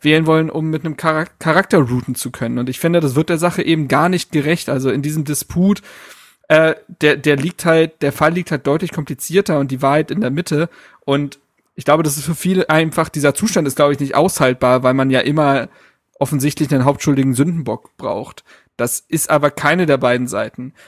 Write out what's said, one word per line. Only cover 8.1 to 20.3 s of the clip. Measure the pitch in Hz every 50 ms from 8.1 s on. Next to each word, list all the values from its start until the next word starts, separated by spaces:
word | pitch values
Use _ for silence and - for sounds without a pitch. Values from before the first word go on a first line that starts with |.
| -
Fall | - 156 160
liegt | 170 185 175 -
halt | 160 - -
deutlich | 139 143 160 196 165 -
komplizierter | 165 143 - 139 - - - 160 196 196 - 160 143
und | 139 131
die | 131 127
Wahrheit | 139 135 147 156 156 -
in | 143 196
der | 214 123
Mitte. | 139 165 175 - 156 143 165 170 - - - - _ _ -
Und | 143 139 143 143 139 - _ _ _ _ _ _ _ -
ich | - -
glaube, | 147 147 160 165
das | 151 143
ist | 151 131
für | 160 160
viele | - - 180 190 185 - -
einfach, | 156 160 160 160 - 165 160 -
dieser | - 151 139 143 135
Zustand | - 208 226 - 185 151
ist, | 139 -
glaube | - 147 143
ich, | 143 135
nicht | 143 135 -
aushaltbar, | - 160 190 - - 147 127 127 127 135 123 127 127
weil | 131 127 131
man | 135 131 135
ja | 131 127
immer | - 135 147 156 147 143 139 131 - - _ _ _ _ _ _ _ _ _ -
offensichtlich | 139 - 156 135 135 147 - - 156 135
einen | 151 131 123
hauptschuldigen | 143 139 - - 151 139 139 135 135 123
Sündenbock | 117 147 180 170 170 131 117 110 - _ _ _
braucht. | - - 101 - 104 - - - - _ _ - _ _ _ _
Das | - 120 120 - - _ -
ist | 165 156 - -
aber | 156 143 147 143
keine | 139 - - 147 165 185 175
der | 151 139
beiden | 127 131 123 123 123 127
Seiten. | 120